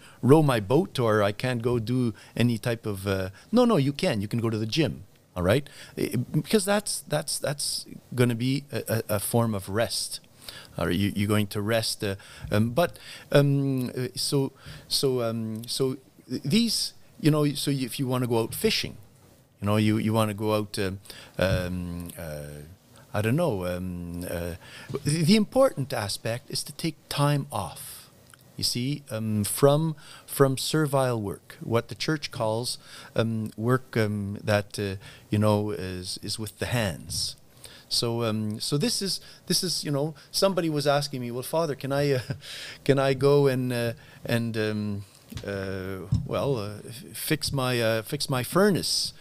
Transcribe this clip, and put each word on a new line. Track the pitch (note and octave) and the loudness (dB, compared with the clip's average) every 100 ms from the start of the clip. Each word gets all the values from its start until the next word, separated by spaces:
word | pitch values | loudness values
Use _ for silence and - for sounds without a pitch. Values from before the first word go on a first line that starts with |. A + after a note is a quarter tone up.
| - - | -6 0
row | A#2 D#3 | 8 8
my | D3 A#2+ | 8 4
boat, | G2 C#3 F#3+ - | 4 4 2 2
or | A#2 G#2+ | 4 6
I | G2+ | 4
can't | A2 B2+ B2 | 2 -2 0
go | A#2+ A#2+ | 0 0
do | A2 B2+ A#2+ - - - | 0 0 0 -4 -6 2
any | A#2+ A2+ | 2 2
type | B2 A2+ A2 | -2 -4 -4
of," | G2 G2 | -4 -2
uh, | F#2+ F#2+ - - | -2 -2 -8 0
no, | A3+ A#3+ | 4 6
no, | G3 | 6
you | C3+ | 2
can. | C#3+ F#3 A2+ | 2 0 0
You | G2+ | 0
can | A#2+ | 0
go | A2+ | 0
to | A2 | 0
the | A2 G#2 | 0 2
gym, | C3+ C2 - - _ F2+ | 0 0 -10 -20 _ 0
all | |
right? | F2 B2+ - - - - | 4 4 2 -12 -12 -4
I, | - A#2 - | -2 -2 -2
because | D3+ - A3 | -2 2 2
that's, | F#3 G#3 - - - | 4 0 0 -6 -4
that's, | D3+ D#3+ - | -4 -2 -4
that's | - C#3+ - - - - - B2 | -4 -4 -4 -6 -10 -16 -4 2
gonna | B2 A#2 | 2 2
be | B2+ C#3 - | 0 -2 -2
a, | A2+ - | -6 -2
a, | A2 - G#2 | -2 0 -2
a | |
form | - A#2 A2+ | 0 2 2
of | G#2 F#2 | 0 -4
rest. | G2+ A2+ - - - - - - - - - | -2 -2 -2 -6 -10 -16 -20 -18 -18 -14 -4
Or | E2+ | -2
you, | F2+ G2 | 0 0
you're | - G2+ | 0 2
going | G#2 G2+ | 2 0
to | G#2+ | -2
rest, | G2+ A2+ A2 - G#2+ | -2 0 0 -4 -4
uh, | G2 - - - | -6 -10 -16 -2
um, | G#2+ A2+ | 2 2
but, | A#2+ F3 - - - - | 2 0 -2 -18 -18 2
um, | C#3+ C#3+ C#3 C#3 C3 B2 - | 6 6 4 2 0 -2 -4
uh, | B2 C#3 | -6 -6
so, | - C#3+ C3+ - - - - | -2 0 -2 -6 -18 -18 -6
so, | - C#3 B2+ | -2 0 0
um, | A#2 A2+ A2 A2 A#2 | 0 -2 -4 -8 -6
so | - C3 B2+ - - - | -2 -2 -4 -10 -20 -10
th-, | B2+ | -6
these, | - G3+ A#3 - - - - - | 0 2 2 0 -4 -8 -20 -2
you | D3+ | 2
know, | D3+ D3 | 4 2
so | C#3+ - | 0 -2
if | C#3 B2 - | -2 -2 -4
you | B2+ | -2
wanna | B2+ B2 | 0 0
go | A#2 | 0
out | A2+ - | 0 0
fishing, | A3 - C2+ - - - - - _ _ | 0 0 -4 -10 -18 -20 -20 -20 _ _
you | G2+ | 0
know, | G#2+ | 4
you, | G#2+ G#2+ | 4 2
you | G#2+ | 2
wanna | A2 G#2+ | 2 0
go | G2+ G#2+ G#2+ | 0 0 0
out, | G#2 - | 0 -2
um, | F#2+ G2 - - - - | -2 -4 -10 -20 -10 0
um, | F#2 F#2+ F2+ F2+ F2 F2 E2+ E2+ | 2 2 -2 -4 -6 -8 -10 -12
uh, | E2 D2+ D2 D2 D2+ F#2+ _ - - | -10 -10 -10 -14 -16 -20 _ -20 -8
I | G#2 | -2
don't | A2 C#3+ | 0 2
know, | E3+ G2+ F2+ | 2 0 -2
um, | F2+ F#2 F2 F2 F2 F2 | -4 -6 -8 -8 -8 -6
uh, | F2 E2+ E2+ - - - - | -4 -6 -8 -14 -18 -10 -6
the, | - D#3 | -2 0
the | D#3 G#3+ | 4 4
important | G#3 C4 C4+ D#3 B2+ | 4 2 2 2 -4
aspect | A#2+ G2+ - A#2 A#2 - | -4 -4 -4 -6 -6 -6
is | - | -8
to | - | -8
take | - E3 - - | -6 -8 -6 -6
time | - C#3+ C#3+ C#3 | 0 2 2 -2
off. | G#2+ E2+ - - - - - - - - - | -6 -6 -10 -16 -16 -20 -20 -20 -20 -18 -6
You | |
see, | - A#2+ B2+ D3 - | -4 -2 -4 -4 -6
um, | A2 A2 G#2+ | -6 -2 0
from, | G2+ - C#3 D3 D#3+ D3+ - - - | 0 4 6 6 2 -4 -12 -20 -12
from | - C#3 C3 | -2 0 0
servile | - D#3 D3+ C#3 C3 A#2 | -2 0 0 2 0 0
work, | G2 - - - | -4 -6 -12 -14
what | - A2+ - | -2 -2 -2
the | - | -6
church | - D#3 - | -4 -4 -4
calls, | - A2 A2+ B2 - - - - - | -4 -2 -2 -4 -8 -12 -20 -6 -2
um, | A2+ A2+ G#2+ - | 0 -2 -4 -4
work, | A2+ B2+ - A#2 | 2 2 2 0
um, | G#2+ G#2 G2 G2+ | 0 0 -4 -4
that, | - G#2 G2+ - | 2 2 2 -4
uh, | G2+ F#2+ - - - | -4 -4 -10 -20 -2
you | G#2 | 4
know, | G#2+ G#2 G#2 | 6 4 2
is, | G2+ F#2 F2+ F#2 - | -4 -6 -8 -8 -10
is | G2+ G#2+ | -8 -8
with | G#2+ - | -8 -6
the | F2+ | -4
hands. | B2 G#2 C2+ - - - - - - - - - | 0 -2 -4 -8 -6 -6 -8 -18 -20 -20 -20 -6
So, | - A#2+ A#2 | -4 -2 0
um, | A#2 G#2+ G#2+ G#2+ | 0 -2 -2 -4
so | - - | -2 0
this | A#3+ - | 0 -2
is, | G3 - - - - | -4 -6 -10 -12 -4
this | F3+ | -2
is, | F3+ - | -2 -4
you | E3 | -2
know, | C#3+ D3+ D3+ - | -2 -2 -6 -10
somebody | - G3 F3+ E3 | 2 2 2 0
was | D3 C#3+ | 0 2
asking | C#3+ C#3+ C3+ | 2 0 -6
me, | A#2+ | -6
"Well, | A#2+ | -6
Father, | B2 D#3+ E3 C3 | -4 -2 -2 -2
can | C3+ | -2
I, | C#3 D3 | 0 2
uh, | C3 - - - | 0 -2 -8 -10
<laughs> | - - - - | -14 -14 -2 2
can | C#3 | 4
I | C3+ | 4
go | C3 C#3 C#3+ C#3 | 4 6 6 6
and, | B2+ B2+ | 4 0
uh, | A#2+ A#2 A#2 - - - | 0 -2 -4 -12 -12 -2
and, | A#2 A#2 A2 | 0 0 0
um, | G#2+ G#2+ G#2 G2+ G2 - - - G2+ | 0 0 -2 -4 -8 -18 -16 -12 -6
uh, | G2+ F#2+ F#2+ F#2 F#2+ F2+ - - | -4 -4 -6 -6 -8 -2 -2 -2
well, | G#2 A#2+ B2+ | -2 0 -2
uh, | G2+ G#2+ A#2+ | -4 -10 -14
f-, | A2+ - G#2+ | -16 -14 -8
fix | - D#3 - | -2 -2 -2
my, | C#3 B2+ B2 | -2 0 2
uh, | A2+ A2+ | 2 0
fix | A2 D3 - | -2 -4 -2
my | B2+ | -2
furnace?" | B2 F3 G#3 D3 - - - - | 0 4 4 4 0 -2 -4 -8